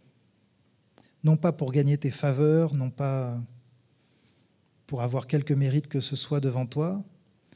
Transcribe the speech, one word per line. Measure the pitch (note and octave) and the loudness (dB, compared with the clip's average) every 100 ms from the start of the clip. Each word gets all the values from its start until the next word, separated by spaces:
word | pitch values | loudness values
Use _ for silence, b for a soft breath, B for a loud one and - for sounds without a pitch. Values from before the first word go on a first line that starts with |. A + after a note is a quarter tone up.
| _ _ _ _ _ _ _ _ _ _ b b | _ _ _ _ _ _ _ _ _ _ b b
non | D#3 D#3 | 2 4
pas | F3 | 2
pour | D#3+ C3+ | 0 0
gagner | C3 C#3 C#3+ | 2 2 2
tes | C#3+ | -2
faveurs, | - D3 C3 D3+ D#3+ E3 | -2 -2 2 4 4 2
non | C#3 B2+ | 0 -4
pas | A#2+ C#3 C3+ B2 A#2+ A2+ - _ _ _ _ b b b b b b _ _ - | -4 -4 -2 -4 -6 -8 -14 _ _ _ _ b b b b b b _ _ -10
pour | C3+ | -6
avoir | A#2+ B2+ A#2+ | -2 -2 0
quelque | D3+ C#3 | -2 2
mérite | C#3 C3+ C#3 - | 2 2 2 0
que | C#3 | -4
ce | - C3+ | -4 -6
soit | - D3 | -2 0
devant | C3+ B2 B2 | 0 -2 -2
toi, | C#3+ D#3+ G3 G3 - _ _ b | -2 -2 -4 -8 -18 _ _ b